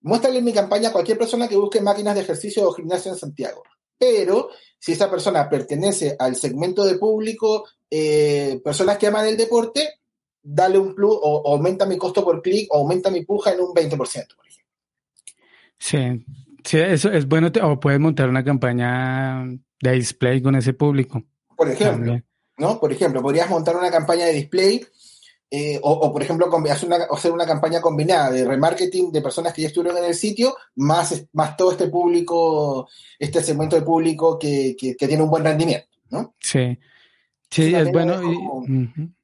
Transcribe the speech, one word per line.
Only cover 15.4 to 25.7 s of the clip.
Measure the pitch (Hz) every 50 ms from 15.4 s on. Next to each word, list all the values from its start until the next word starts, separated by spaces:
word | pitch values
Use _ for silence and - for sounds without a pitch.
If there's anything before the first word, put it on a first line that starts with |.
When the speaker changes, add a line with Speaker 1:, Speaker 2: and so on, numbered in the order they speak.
| _ _ _ _ _ _ _ _
Speaker 2:
Sí, | - - - 147 131 123 123 117 - - - - - _ - _ _
sí, | - - 156
eso | 165 190 180 143 - 208
es | 202 160 139 135
bueno, | 160 160 165 170
te-, | - 226
o | 202 156 147 139
puedes | - 147 139 143
montar | 151 160 151 147 135 127
una | 127 131 123
campaña | 139 139 127 131 123 120 123 123 120 123 127 127 127 131 131 135 131 131 131 127 127 123 127 _ _ _ _
de | - 127
display | 127 127 120 - - _ 131 123 131 135
con | 123 139 135
ese | 131 113 131
público. | 131 - 147 147 143 135 127 - - 120 - _ _ _ _ _ _
Speaker 1:
Por | - 156 -
ejemplo. | - - 208 208 -
Speaker 2:
También. | 117 120 117 120 120 - _ _ _ _ _ _ -
Speaker 1:
¿no? | 151 185 220 226
Por | - 147
ejemplo, | - - 190 151 131 131
podrías | 123 143 139 165 170 175
montar | 185 165 160 165 170
una | 175 180 175
campaña | 170 165 151 160 170 170 170
de | 170
display, | 156 143 143 - - 185 190 196 226 247 - _ _ _ - - - _ _ - _ _ _ _
eh, | 139 147 147 147